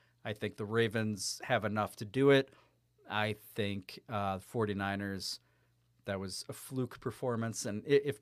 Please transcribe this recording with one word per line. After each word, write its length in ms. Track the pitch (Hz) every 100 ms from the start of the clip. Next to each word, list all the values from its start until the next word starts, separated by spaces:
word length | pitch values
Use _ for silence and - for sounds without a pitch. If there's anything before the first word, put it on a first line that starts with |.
| _ _ -
I 80 |
think 240 | 107 107 -
the 80 | 104
Ravens 760 | 113 117 113 107 101 - -
have 220 | - 120 104
enough 300 | 107 101 -
to 80 | 107
do 260 | 131 139
it. 180 | 139 135 - _ _ _ _ -
I 280 | 104 107 104 -
think, 460 | - 101 101 - - -
uh, 300 | 110 101 95
forty-niners, 1000 | - 123 107 98 98 98 101 98 95 - _ _ _ _ _ _ -
that 140 | 98
was 240 | 95 90 -
a 40 |
fluke 460 | 123 - 131 123 -
performance. 680 | 127 110 131 117 117 113 120
And 160 | 101 -
i-, 140 | 139
if 160 | 143 -